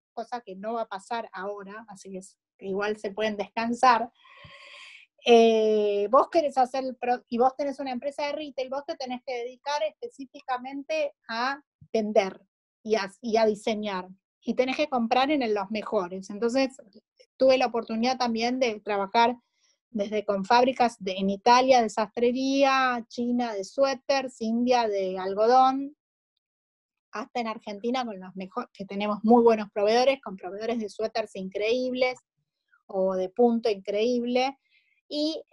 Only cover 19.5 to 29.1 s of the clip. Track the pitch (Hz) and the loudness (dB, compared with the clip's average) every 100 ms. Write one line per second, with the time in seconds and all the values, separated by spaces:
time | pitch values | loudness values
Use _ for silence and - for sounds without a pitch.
19.5 | _ _ _ _ 226 202 214 202 196 190 | _ _ _ _ -6 -2 -2 -2 -2 4
20.5 | 240 254 254 240 - 190 185 196 196 - | 4 4 2 0 0 -8 -2 -2 0 4
21.5 | 247 262 254 220 - 214 - 240 247 269 | 6 6 4 4 -2 -4 0 0 0 0
22.5 | 277 269 269 254 240 233 - 240 247 240 | 2 4 4 0 -2 -8 -6 -2 -2 -2
23.5 | 202 190 - 269 262 - 277 262 - 220 | -4 -6 0 0 0 0 0 -2 -6 -2
24.5 | 233 247 247 226 202 190 190 185 196 220 | 0 2 2 2 -2 -4 -4 -4 2 4
25.5 | 254 262 269 277 302 _ _ _ _ _ | 6 6 2 -6 -14 _ _ _ _ _
26.5 | _ _ _ _ _ _ 214 240 247 226 | _ _ _ _ _ _ -14 -8 -6 -6
27.5 | 220 - 202 233 262 247 190 185 185 190 | -8 -10 -8 -4 -4 -6 -10 -14 -12 -10
28.5 | - 233 - 190 196 208 | -10 -10 -12 -10 -6 -4